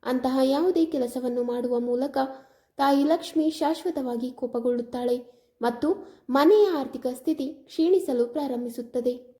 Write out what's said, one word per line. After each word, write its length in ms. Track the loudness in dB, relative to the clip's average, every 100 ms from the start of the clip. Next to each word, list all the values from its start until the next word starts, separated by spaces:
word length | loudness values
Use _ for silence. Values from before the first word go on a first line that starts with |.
ಅಂತಹ 340 | -2 -2 0 2
ಯಾವುದೇ 420 | 2 2 2 2
ಕೆಲಸವನ್ನು 580 | 0 0 -2 -4 -4 -2
ಮಾಡುವ 380 | -2 -2 0 -2
ಮೂಲಕ 380 | 0 -2 0 -2 -4 -6 -20 _ _ -2
ತಾಯಿ 280 | 2 4
ಲಕ್ಷ್ಮಿ 460 | 4 2 0 0 0
ಶಾಶ್ವತವಾಗಿ 800 | 0 -2 -2 -4 -4 -4 -4 -6
ಕೋಪಗೊಳ್ಳುತ್ತಾಳೆ 1000 | -6 -6 -2 -2 -2 -4 -4 -2 -2 -4 _ _ _
ಮತ್ತು 460 | -2 0 -2 -2 -4 -20 -2
ಮನೆಯ 380 | 4 6 8 6
ಆರ್ಥಿಕ 380 | 2 -4 -6 -6
ಸ್ಥಿತಿ 400 | -6 -4 -4 -4
ಕ್ಷೀಣಿಸಲು 800 | -10 -14 0 2 2 2 -2 0
ಪ್ರಾರಂಭಿಸುತ್ತದೆ. 1040 | -2 -4 -4 -6 -10 -8 -2 -2 -4 -12 -20